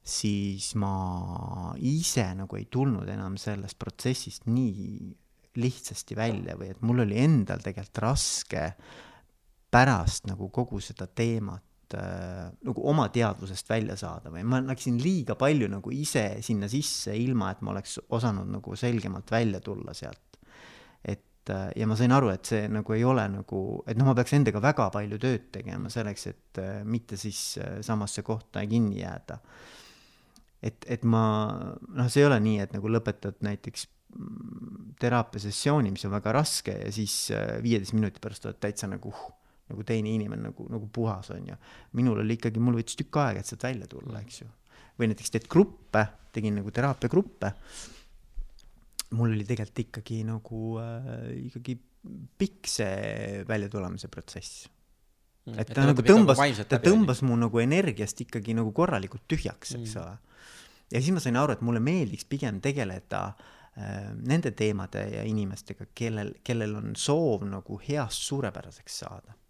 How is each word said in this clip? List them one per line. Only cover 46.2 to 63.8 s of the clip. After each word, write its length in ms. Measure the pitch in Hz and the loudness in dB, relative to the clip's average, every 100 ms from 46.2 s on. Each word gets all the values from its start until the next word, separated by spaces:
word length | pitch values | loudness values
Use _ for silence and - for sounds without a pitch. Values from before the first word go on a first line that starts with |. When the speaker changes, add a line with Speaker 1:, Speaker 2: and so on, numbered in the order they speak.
| - | -10
Speaker 1:
tegin 240 | - 107 104 | -4 -2 -2
nagu 100 | 98 | -2
teraapiagruppe. 840 | 113 135 131 139 170 208 - 101 - - - - - - - - - - - - - - _ - 113 | 0 0 0 2 4 2 -4 -6 -6 -14 -16 -16 -18 -20 -20 -14 -10 -10 -12 -20 -20 -20 _ -6 2
Mul 160 | 117 | 2
oli 140 | 110 104 | 2 0
tegelikult 320 | 120 107 - | -2 -2 -4
ikkagi 360 | 113 - 104 113 | -6 -6 -6 -4
nagu, 360 | 110 113 110 113 113 113 | -4 -6 -8 -6 -6 -6
äh, 520 | 117 117 127 117 117 127 127 | -6 -8 -8 -8 -8 -8 -10
ikkagi 260 | 127 120 123 - _ - - - _ | -10 -8 -8 -10 _ -16 -14 -16 _
pikk 300 | 196 - - | -4 -2 -6
see 760 | - 104 95 107 107 107 101 98 | -2 -2 -2 -4 -4 -6 -6 -2
väljatulemise 600 | 110 101 104 92 90 - | -2 0 -4 -4 -6 -10
protsess. 540 | - - - - - - _ _ _ _ _ _ _ - | -14 -12 -12 -12 -16 -20 _ _ _ _ _ _ _ -12
Speaker 2:
Mm, 80 | |
Speaker 1:
Et 60 | 110 | -6
Speaker 2:
et 60 | 110 | -2
Speaker 1:
ta 60 | |
Speaker 2:
te 60 | - | 4
Speaker 1:
nagu 100 | 139 | 6
Speaker 2:
olete 120 | 131 | 8
pidanud 180 | 117 208 190 | 10 12 12
Speaker 1:
tõmbas, 120 | 127 | 8
Speaker 2:
vaimselt 300 | 143 107 104 | 6 2 0
Speaker 1:
ta 80 | 123 | 4
Speaker 2:
läbi, 120 | 175 | 8
on 40 | |
ju? 60 | 214 190 | 8 6
Speaker 1:
tõmbas 160 | 123 | 4
mu 140 | 131 117 | 4 4
nagu 220 | 117 117 | 4 4
energiast 600 | 120 165 190 101 104 - | 4 4 2 0 -4 -4
ikkagi 340 | 120 117 104 | -6 -6 -2
nagu 180 | 113 110 | 0 0
korralikult 520 | 107 175 127 95 113 _ | 2 2 2 -4 -10 _
tühjaks, 460 | 156 - - - 123 | -2 -2 -8 -10 -8
eks 140 | 113 107 | -8 -8
Speaker 2:
Mm. 60 | |
Speaker 1:
ole. 160 | 85 101 _ - - - - - _ | -10 -14 _ -20 -20 -20 -20 -20 _
Ja 80 | 117 | 0
siis 120 | 135 | 4
ma 80 | 185 | 2
sain 160 | 131 120 | 4 4
aru, 160 | 147 | 4
et 100 | 113 | 2
mulle 180 | 117 120 | 2 2
meeldiks 440 | 123 180 127 - - | 4 2 0 -4 -6
pigem 320 | 139 131 101 | -4 -2 -2
tegeleda 760 | 139 139 104 92 - 98 95 - - - - | -2 0 -2 -6 -6 -4 -4 -8 -18 -20 -20
äh, 340 | - | -10